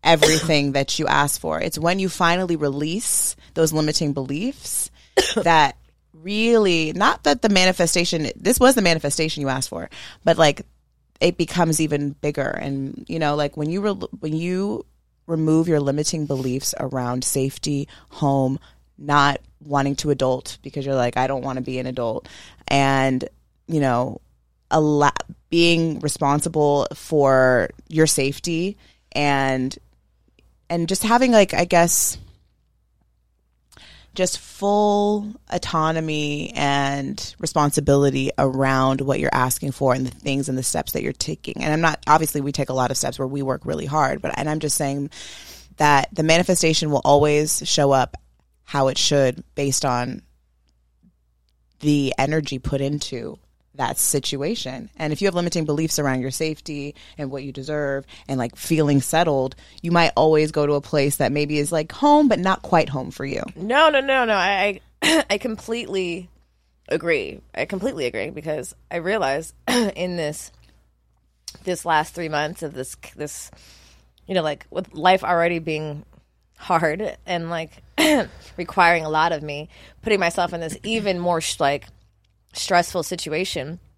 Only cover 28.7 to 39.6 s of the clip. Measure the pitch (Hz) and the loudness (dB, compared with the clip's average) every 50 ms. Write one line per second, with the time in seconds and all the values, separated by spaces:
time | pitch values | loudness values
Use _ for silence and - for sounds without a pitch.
28.7 | 202 _ _ _ _ _ _ _ - - 147 143 139 135 135 135 135 131 127 135 | -6 _ _ _ _ _ _ _ -4 0 2 2 2 2 2 0 0 0 -2 -4
29.7 | - - _ _ _ _ _ _ _ _ _ _ _ _ _ _ _ _ _ _ | -6 -10 _ _ _ _ _ _ _ _ _ _ _ _ _ _ _ _ _ _
30.7 | 170 175 165 160 190 - - 214 233 247 262 254 240 220 196 185 - - 180 180 | -4 -2 -2 -2 -2 -2 0 2 4 4 4 6 6 6 6 6 4 -2 0 4
31.7 | - 170 170 175 - - - - - - - - - _ _ _ _ _ _ _ | 4 4 4 4 2 0 0 -2 -4 -8 -14 -20 -20 _ _ _ _ _ _ _
32.7 | _ _ _ _ _ _ _ _ _ _ _ _ _ _ _ _ _ _ _ _ | _ _ _ _ _ _ _ _ _ _ _ _ _ _ _ _ _ _ _ _
33.7 | _ - - - - - - _ _ - 185 180 - - - - - - 190 202 | _ -20 -20 -20 -20 -20 -20 _ _ -2 -2 -2 -2 -6 -12 -16 -12 -4 0 2
34.7 | 202 208 208 208 208 208 208 208 208 214 208 208 220 277 _ _ - 180 - - | 2 4 4 4 4 2 2 2 0 -2 -4 -8 -12 -16 _ _ -6 -6 -6 -2
35.7 | - 160 156 160 160 160 160 156 151 151 147 147 147 147 156 - - - 143 139 | -2 0 0 0 0 -2 -2 -2 -2 -2 -2 -4 -4 -6 -6 -8 -6 -4 -2 0
36.7 | 139 139 139 139 139 139 135 135 135 - - - - - - 160 - 160 147 147 | 0 0 0 -2 -2 -4 -6 -6 -8 -8 -10 -14 -12 -8 -8 -4 0 2 2 2
37.7 | - - 139 143 139 139 143 139 135 135 135 139 - - 139 135 131 131 135 135 | 0 -2 2 2 4 4 4 2 2 0 -2 -2 -2 0 0 0 0 0 0 2
38.7 | 135 131 131 131 135 135 139 135 135 - - - - 131 127 131 135 - | 2 2 2 2 2 0 0 -2 -2 0 0 0 0 2 0 0 -2 -4